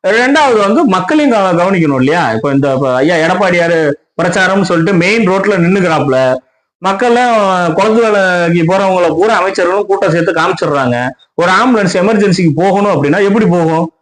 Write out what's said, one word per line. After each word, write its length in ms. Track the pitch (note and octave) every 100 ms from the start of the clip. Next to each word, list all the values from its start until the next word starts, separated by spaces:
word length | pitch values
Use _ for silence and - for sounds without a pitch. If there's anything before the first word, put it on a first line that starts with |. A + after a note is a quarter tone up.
| F#3
ரெண்டாவது 520 | A#3 B3+ D4 C#4+ A3
வந்து 260 | G3+ A#3 D4
மக்களையும் 520 | F#3 F3+ D#4 D4 A3+
கவ-, 240 | F#3+ F3
கவனிக்கணும் 340 | F3+ G3 D#3+ C3+
இல்லையா? 360 | C3 E3+ D3
இப்ப 180 | A2 C#3
இந்த, 240 | C#3 C#3
இப்ப 220 | C3 C3+ B2+
ஐயா 200 | D3+ F3
எடப்பாடியாரு 760 | D#3+ F#3 F#3+ F3 E3+ E3 D#3 C#3+ _ -
பிரச்சாரம்னு 380 | F3+ F#3 F#3 G3
சொல்லிட்டு 320 | F3+ E3+ E3
மெயின் 360 | F#3 F3 A3 G3
ரோட்ல 280 | F#3+ G3 G3
நின்னுக்கிறாப்புல, 800 | E3+ G3 F3+ D#3 C3+ C3 C3 B2+ _ _ _ _ F#3
மக்கள்லாம் 880 | G3 B3 A#3+ B3 A3+ G3 F#3 F3
குளத்து 380 | D#3 G#3 A3 A3+
வேலைக்கு 600 | G#3 F#3+ F3 E3+ E3+ E3
போறவங்களை 340 | F#3+ G3 F#3 E3+
பூரா 360 | D3+ G#3 G#3
அமைச்சர்களும் 400 | F#3 G3 F3 G3
கூட்டம் 280 | F#3+ G3+ G3
சேர்த்து 200 | E3 E3+
காமிச்சிடுறாங்க. 800 | E3 E3+ F3+ D#3+ C#3+ B2+ A#2+ B2+ - _
ஒரு 180 | - F3
ஆம்புலன்ஸ் 420 | F#3 B3 A3+ F#3
எமர்ஜென்சிக்கு 560 | F#3 F#3+ A3 G3+ F3+ F3 D3
போகணும் 480 | F#3+ G3 G3+ D#3+
அப்படின்னா 200 | C#3 F3
எப்படி 220 | G3+ G#3+ G#3
போகும்? 460 | F3 D#3+ D#3+ F3+ _